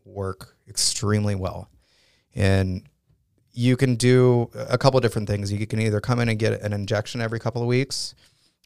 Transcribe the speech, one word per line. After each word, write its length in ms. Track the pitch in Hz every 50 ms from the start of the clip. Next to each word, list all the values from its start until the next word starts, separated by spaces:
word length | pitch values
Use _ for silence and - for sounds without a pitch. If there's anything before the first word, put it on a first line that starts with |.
| _
work 500 | 98 98 98 95 95 95 - - - _ _ _
extremely 680 | - - - - - - - 95 101 107 104 104 104 101
well. 340 | 95 95 90 - 90 - - _ _ _ _ _ _ _ _ _ _ _ _ -
And 460 | - 101 98 95 95 95 92 90 92 - _ _ _ _ _ _ _ _ _ _ _ _ _ _
you 240 | 117 120 127 127
can 180 | - 139 127 120
do 540 | 113 123 123 127 127 127 127 123 120 117 - -
a 220 | 113 110 - 123
couple 220 | - - 135 127 127
different 280 | 117 110 - 113 104 104
things. 220 | 104 104 98 98 104
You 120 | 101 107
can 120 | - 110 110
either 220 | 110 110 104 104
come 180 | - - 123 123
in 80 | 120
and 100 | 117 110 107
get 220 | 110 107 107 -
an 120 | 104 104 104
injection 480 | 101 101 - 110 104 - - - 120
every 180 | 113 110 117 110
couple 220 | - 117 - 117
of 60 | 120
weeks, 460 | 120 123 127 139 135 - - - - - _ _ _ _ _ _ _ _ _ _